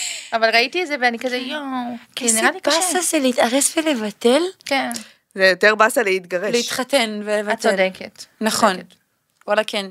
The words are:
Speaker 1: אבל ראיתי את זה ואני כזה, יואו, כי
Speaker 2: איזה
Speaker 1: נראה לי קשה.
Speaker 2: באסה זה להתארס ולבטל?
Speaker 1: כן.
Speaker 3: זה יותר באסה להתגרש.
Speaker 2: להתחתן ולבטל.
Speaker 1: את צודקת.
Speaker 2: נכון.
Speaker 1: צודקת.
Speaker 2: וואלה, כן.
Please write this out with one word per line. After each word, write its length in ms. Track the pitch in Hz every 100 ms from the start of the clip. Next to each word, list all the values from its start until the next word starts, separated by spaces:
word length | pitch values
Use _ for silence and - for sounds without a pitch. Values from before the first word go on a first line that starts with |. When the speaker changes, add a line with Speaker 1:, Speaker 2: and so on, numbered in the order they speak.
| - - -
Speaker 1:
אבל 180 | 226 226
ראיתי 320 | 233 269 349
את 40 | 320
זה 80 | 285
ואני 180 | 247 233
כזה, 180 | 254 247
יואו, 260 | 254 294 269 254 247 233 - -
כי 80 |
Speaker 2:
איזה 160 | 240 220
Speaker 1:
נראה 100 | 247
לי 80 | 370
קשה. 160 | 285 320
Speaker 2:
באסה 240 | 370 359
זה 180 | 339 311
להתארס 580 | 262 247 233 269 - 320
ולבטל? 680 | 311 247 214 - 240 277 359 -
Speaker 1:
כן. 260 | - 269 247 233 - _ _
Speaker 3:
זה 100 | 196
יותר 300 | 190 180 214
באסה 280 | 214 214 254
להתגרש. 520 | 196 190 175 180 208
Speaker 2:
להתחתן 680 | 240 233 - 247 277 220 208
ולבטל. 280 | 208 208 208
Speaker 1:
את 60 | 226
צודקת. 680 | 220 190 190 185 185 - - -
Speaker 2:
נכון. 320 | 220 - 214 180
Speaker 1:
צודקת. 180 | 175 _ _ _ _ _ -
Speaker 2:
וואלה, 180 | 208
כן. 220 | 214 214 196